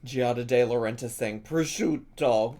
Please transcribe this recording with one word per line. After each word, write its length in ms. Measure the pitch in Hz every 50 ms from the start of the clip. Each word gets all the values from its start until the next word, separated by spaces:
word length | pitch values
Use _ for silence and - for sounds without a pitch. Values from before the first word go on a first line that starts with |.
| -
Giada 400 | 127 123 131 123 123 123 120 120
De 160 | 117 127 123
Laurentiis 500 | 123 113 120 120 113 110 120 117 127 117
saying, 300 | - - 123 107 104 110
Prosciutto. 1160 | 107 - 156 160 160 156 - - 214 175 156 - - - - - 151 131 117 110 110 113 135